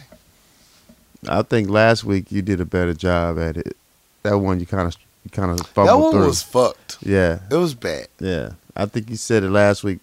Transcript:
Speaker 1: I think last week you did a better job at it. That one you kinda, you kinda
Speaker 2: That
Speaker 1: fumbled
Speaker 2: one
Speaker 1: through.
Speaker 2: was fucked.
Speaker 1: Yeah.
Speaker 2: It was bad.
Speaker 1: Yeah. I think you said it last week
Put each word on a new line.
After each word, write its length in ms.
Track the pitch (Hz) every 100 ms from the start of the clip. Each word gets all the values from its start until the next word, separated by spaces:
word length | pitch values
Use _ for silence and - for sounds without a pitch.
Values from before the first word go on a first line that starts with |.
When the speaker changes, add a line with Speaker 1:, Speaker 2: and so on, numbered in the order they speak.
| 131 - _ _ _ _ _ _ _ - _ _ -
Speaker 1:
I 140 | 87
think 280 | 113 120 98
last 340 | 107 113 113
week 260 | 110 98 -
you 120 | 101
did 180 | 95 92
a 60 | 85
better 260 | 92 87
job 440 | 80 92 87 85 82
at 180 | 82 80
it. 180 | - - _ _ _ _
That 120 | 104 101
one 220 | 95 90
you 60 | 87
kinda, 260 | 95 87 - _ _
you 60 | -
kinda 240 | - 95 87
Speaker 2:
That 100 | -
Speaker 1:
fumbled 340 | - 151 262
Speaker 2:
one 100 | 320
Speaker 1:
through. 140 | 101 90
Speaker 2:
was 160 | 80
fucked. 560 | - 123 117 - _ -
Speaker 1:
Yeah. 360 | - 98 87 85 95
Speaker 2:
It 60 | 151
was 160 | 175
bad. 340 | 123 92 73 - -
Speaker 1:
Yeah. 300 | 92 85 55 87 _ -
I 80 | 104
think 220 | 123 110
you 80 | 110
said 260 | - 113
it 60 | 95
last 320 | 101 101 98
week 160 | 101 90